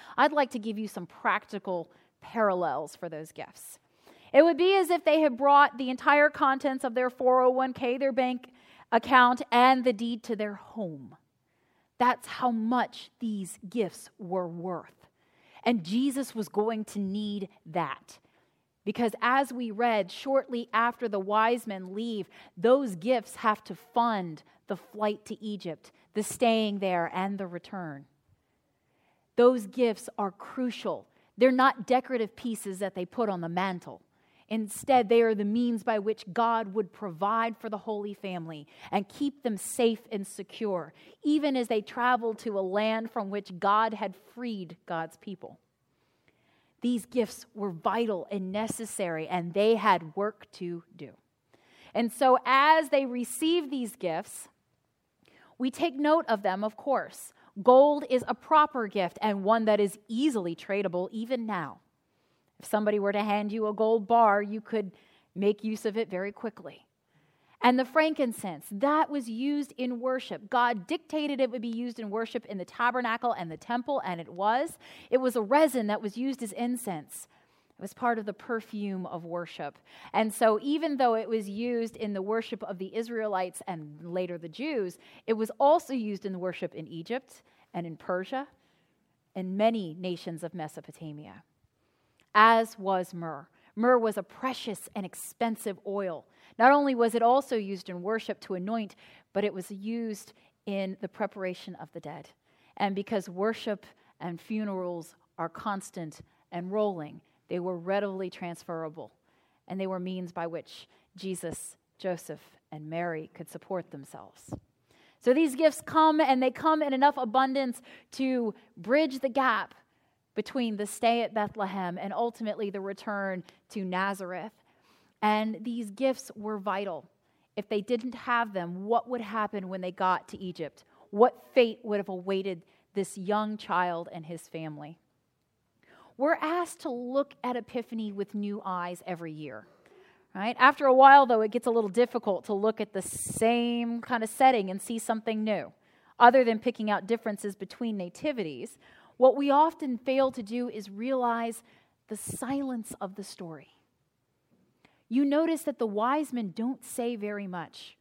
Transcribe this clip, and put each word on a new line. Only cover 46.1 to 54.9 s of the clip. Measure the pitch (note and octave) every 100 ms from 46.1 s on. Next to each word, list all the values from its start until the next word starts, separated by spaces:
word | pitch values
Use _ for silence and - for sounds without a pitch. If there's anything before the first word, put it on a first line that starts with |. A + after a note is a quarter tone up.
| _ _ _ _ _ _ _
These | B3 A#3+ -
gifts | B3+ G#3+ - - G#3+
were | G3+
vital | E3 G#3 G#3+ A3+ F#3 -
and | G3+ F#3
necessary, | G3+ A3 - A3 - F3+ D#3+ D#3+
and | F3+ E3+
they | G3 G#3+
had | A3+ G#3 F3 D#3+
work | G3 G#3 - -
to | - F3+ E3+ -
do. | - C3+ - _ _ _ _ _ _ -
And | G#3+ A#3
so | - C4 B3+ B3
as | C4+ D4 D#4+ C#4+
they | C#4
receive | C4+ B3 A#3+ - D#4+ F4 C#4+
these | C4+ A3+ -
gifts, | F3 D#3+ - - - _ _ _ _